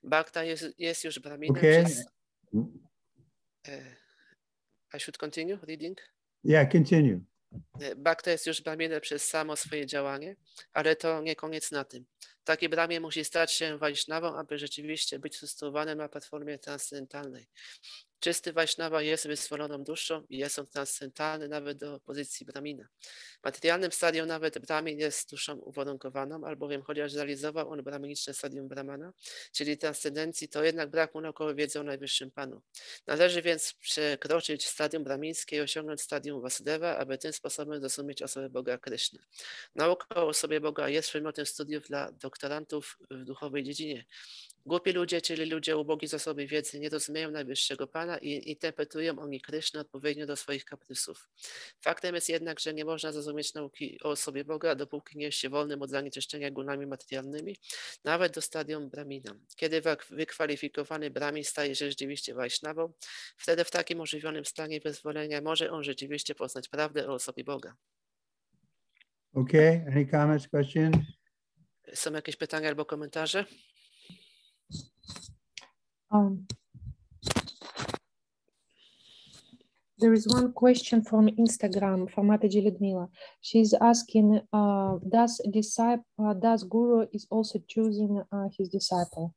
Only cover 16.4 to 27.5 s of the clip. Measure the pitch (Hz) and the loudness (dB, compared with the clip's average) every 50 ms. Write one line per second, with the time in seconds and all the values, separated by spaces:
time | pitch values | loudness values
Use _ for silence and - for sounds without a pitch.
16.4 | 147 147 147 139 - - 143 143 - - 143 143 135 127 - 143 143 135 127 123 | -10 -10 -12 -12 -10 -10 -8 -8 -8 -8 -8 -12 -14 -12 -12 -12 -12 -12 -14 -16
17.4 | 113 _ _ - - - - - _ - - - - _ _ _ - 170 170 165 | -20 _ _ -20 -20 -20 -20 -20 _ -20 -20 -20 -20 _ _ _ -2 -2 -2 -2
18.4 | - 175 156 165 165 156 - - 165 160 156 156 151 151 160 156 - 151 151 147 | -4 -2 0 0 0 0 0 -4 -4 -2 0 0 0 0 0 -2 -2 -4 -4 -4
19.4 | - - 151 147 151 147 147 139 139 139 151 - - - 160 156 147 _ 131 131 | -4 -6 -6 -6 -6 -6 -8 -10 -8 -8 -8 -6 -4 -4 -4 -6 -6 _ -6 -6
20.4 | 139 143 - 147 139 - - 143 139 - - - 143 135 131 - 151 156 156 156 | -4 -4 -4 -6 -6 -8 -6 -6 -4 -4 -4 -6 -6 -12 -6 -4 -4 -4 -2 -4
21.4 | 151 147 151 151 143 143 143 143 143 147 143 139 _ - 139 143 143 - - - | -6 -8 -8 -8 -6 -8 -8 -8 -10 -12 -12 -14 _ -10 -8 -8 -8 -8 -10 -12
22.4 | 131 123 - 139 143 147 147 131 - _ _ _ - - - - - - - _ | -12 -12 -12 -10 -10 -10 -10 -12 -16 _ _ _ -20 -20 -20 -20 -20 -20 -20 _
23.4 | - - 139 - - 160 170 180 190 175 - - - 170 160 160 160 165 165 160 | -6 -6 -6 0 2 2 2 2 0 -2 -2 2 2 2 2 2 -2 -2 -4 -2
24.4 | 156 156 151 156 - - 160 156 160 160 151 147 156 151 143 - - - - 139 | -2 -4 -4 -4 -6 -2 -2 -2 -2 -4 -4 -2 -2 -2 -2 -4 -6 -8 -8 -8
25.4 | - - 147 131 - - - 143 139 143 139 135 - 135 127 139 135 139 156 160 | -8 -8 -8 -12 -14 -12 -8 -6 -6 -6 -6 -8 -10 -8 -6 -6 -6 -6 -8 -10
26.4 | 147 156 156 127 143 143 147 139 139 - 151 147 147 147 139 147 147 143 143 135 | -10 -10 -8 -8 -6 -6 -6 -8 -6 -6 -6 -4 -4 -4 -4 -6 -6 -6 -6 -6
27.4 | 143 151 | -6 -6